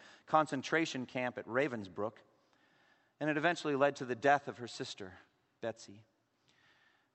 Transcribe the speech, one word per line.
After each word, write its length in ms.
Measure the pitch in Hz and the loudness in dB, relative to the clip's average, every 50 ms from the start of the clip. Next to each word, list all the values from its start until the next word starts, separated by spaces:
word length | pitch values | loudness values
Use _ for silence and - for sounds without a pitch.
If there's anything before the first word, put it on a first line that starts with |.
| - - - - _ | -16 -20 -20 -20 _
concentration 800 | - - 156 151 - 147 131 - - 156 160 165 - - 131 123 | 2 4 4 4 2 0 -4 -2 0 0 0 0 0 -2 -6 -6
camp 320 | - - 127 127 123 - 107 | -6 -4 -4 -2 -2 -4 -6
at 80 | - 101 | -6 -2
Ravensbrück. 720 | 113 131 147 147 120 110 98 92 85 101 104 113 - - - _ _ _ _ _ _ _ _ _ _ _ _ _ _ _ _ _ _ - | 0 2 2 2 0 -4 -8 -8 -6 -4 -4 -4 -6 -8 -20 _ _ _ _ _ _ _ _ _ _ _ _ _ _ _ _ _ _ -4
And 100 | 147 156 | -2 0
it 80 | 147 | 2
eventually 380 | 151 147 175 170 - - 151 143 | 2 2 2 2 0 0 0 2
led 220 | 131 139 143 139 | 4 4 4 2
to 80 | - 139 | 0 -4
the 100 | 120 123 | -4 -2
death 320 | 113 - 139 143 139 - | 2 4 6 6 4 2
of 120 | 135 110 117 | -2 -10 -10
her 100 | 120 113 | -10 -10
sister, 460 | - - 131 - - - 98 92 90 - - _ _ _ _ _ _ _ | -8 -8 -10 -10 -10 -10 -12 -14 -14 -18 -20 _ _ _ _ _ _ _
Betsy. 420 | - 113 110 - - - 101 107 - _ _ _ _ _ _ _ _ _ _ _ _ _ _ _ _ _ _ _ _ _ | -6 -6 -6 -6 -10 -20 -20 -20 -20 _ _ _ _ _ _ _ _ _ _ _ _ _ _ _ _ _ _ _ _ _